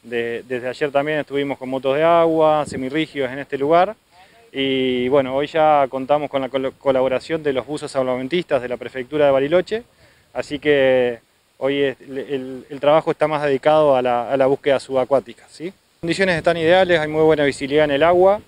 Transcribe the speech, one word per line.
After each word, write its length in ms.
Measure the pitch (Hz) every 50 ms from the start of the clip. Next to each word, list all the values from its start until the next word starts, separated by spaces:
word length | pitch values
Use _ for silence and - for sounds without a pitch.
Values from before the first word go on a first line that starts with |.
De, 440 | _ 117 117 120 117 117 117 113 95 123
desde 200 | 127 123 120 127
ayer 240 | 123 - 151 147 131
también 260 | 139 143 151 156 151
estuvimos 400 | 135 _ 135 143 143 139 135 -
con 100 | 131 127
motos 280 | 131 131 127 135 135
de 80 | 147 156
agua, 600 | 165 170 170 165 165 160 160 156 156 156 151 147
semirrígidos 640 | - - 135 131 131 131 160 160 151 - 143 135 123 127
en 80 | 139
este 180 | 139 _ - 135
lugar, 380 | 139 147 165 170 180 196 220 _ _ _ _ - - _ _ _ _ _ _
y 560 | 139 135 135 131 131 131 127 127 123 123 127
bueno, 260 | 131 143 135 127 131
hoy 140 | 135 147 143
ya 380 | - 165 156 156 151 143 139 127
contamos 400 | 127 131 135 127 143 151 147 135
con 100 | - 139
la 80 | 135 123
col-, 240 | - 135 131 135 127 _
colaboración 640 | _ 139 135 131 131 131 131 127 - - 156 165 156
de 100 | 147 135
los 140 | 127 113
buzos 240 | 131 151 147 151 139
salvamentistas 720 | - 139 131 127 127 123 131 131 151 180 165 _ 156 131 120
de 60 | 123
la 80 | 123
Prefectura 500 | 117 - 120 - 131 127 123 143 151 147
de 60 | 143 135
Bariloche, 500 | 135 135 143 165 180 180 - 214 220 240 _ _ _ _ _ _ _ _ _ _
así 280 | 127 123 - 147 139
que 580 | - 151 147 139 135 131 131 127 127 123 120 117 _ _ _ _ _ _ _ _
hoy 240 | 131 135 143 143 143
es, 180 | 139 123 _
el, 180 | - - 135 135
el, 480 | 117 98 147 135 131 131 135 127 117 _
el 100 | 147 135
trabajo 300 | 131 143 147 160 151 -
está 160 | 156 _ 156
más 160 | 151 156 147 147
dedicado 540 | 147 139 131 - 151 151 156 156 147 135
a 40 | 127
la, 300 | 123 127 120 120 120 107
a 60 | 135
la 100 | 139 131
búsqueda 320 | 131 139 135 _ 147 135 123
subacuática, 680 | - - 135 131 127 113 139 131 - - 110 _ - _
¿sí? 160 | - - 151
Las 340 | 180 196 _ _ _ _ _
condiciones 360 | - 170 165 165 196 190 175
están 200 | 160 151 180 165
ideales, 440 | 170 160 160 175 185 190 175 175 165
hay 80 | 151 151
muy 140 | 151 156 156
buena 220 | 156 160 147 147
visibilidad 400 | 143 127 - 143 135 139 151 151
en 60 | 147
el 140 | 139 139 151
agua 360 | 165 180 175 180 190 202 214 -